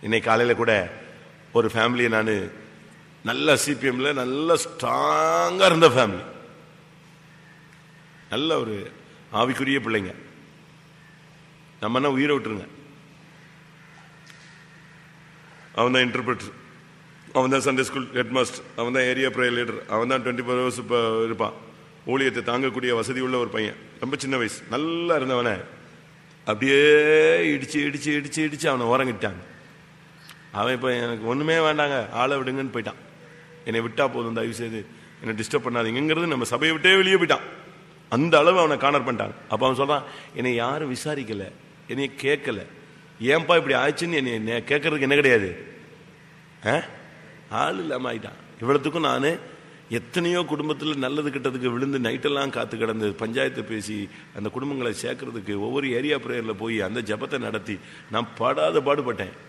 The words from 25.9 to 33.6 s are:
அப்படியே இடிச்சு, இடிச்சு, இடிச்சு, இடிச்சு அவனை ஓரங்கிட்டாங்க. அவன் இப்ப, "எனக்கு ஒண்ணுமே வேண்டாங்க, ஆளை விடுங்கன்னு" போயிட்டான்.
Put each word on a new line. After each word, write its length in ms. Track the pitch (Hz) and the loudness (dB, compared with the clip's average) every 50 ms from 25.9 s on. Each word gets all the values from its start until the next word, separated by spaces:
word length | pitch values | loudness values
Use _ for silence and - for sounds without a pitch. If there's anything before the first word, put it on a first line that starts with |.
| - - - - - - - - - - - | -20 -20 -20 -20 -20 -20 -20 -20 -20 -14 -4
அப்படியே 500 | - 107 107 127 135 139 139 147 151 151 151 151 151 156 156 156 160 165 170 | -4 -2 0 2 2 4 6 8 8 8 8 8 8 6 6 8 6 6 4
இடிச்சு, 380 | 170 160 147 139 131 127 - | 4 2 0 -2 -4 -4 -2
இடிச்சு, 320 | 151 147 147 143 143 123 147 | -2 -2 -2 -2 -4 -2 -2
இடிச்சு, 280 | 147 147 143 143 - | -2 -2 -2 -4 -4
இடிச்சு 300 | 160 156 156 147 143 - | -2 -2 -2 -2 -2 0
அவனை 200 | 160 139 127 120 | 0 0 2 2
ஓரங்கிட்டாங்க. 680 | 117 120 131 135 127 120 101 - 107 95 90 92 - - - - - - - - - - - - - - - - - - - - - - | 2 2 2 2 0 -2 -2 -4 -6 -6 -6 -14 -18 -20 -20 -20 -20 -20 -20 -20 -20 -20 -20 -20 -20 -20 -20 -20 -20 -20 -20 -20 -12 -4
அவன் 220 | 98 104 123 127 | -2 0 0 0
இப்ப, 200 | 123 120 131 123 | 0 0 -2 0
"எனக்கு 320 | 120 120 120 117 110 107 | 0 -2 -4 -4 -4 -2
ஒண்ணுமே 280 | 113 120 135 151 156 160 | -2 -2 0 0 2 2
வேண்டாங்க, 560 | 165 160 156 151 151 147 143 139 131 113 104 | 4 4 2 2 2 2 0 2 -2 -2 -4
ஆளை 260 | 113 113 123 131 143 | -2 0 0 2 0
விடுங்கன்னு" 360 | 139 131 127 127 139 135 135 107 | 0 -2 -2 -4 -4 -4 -4 -4
போயிட்டான். 560 | 117 110 104 104 - - - - - - - - - - - - - | -6 -6 -6 -8 -12 -18 -20 -20 -20 -20 -20 -20 -20 -20 -20 -20 -16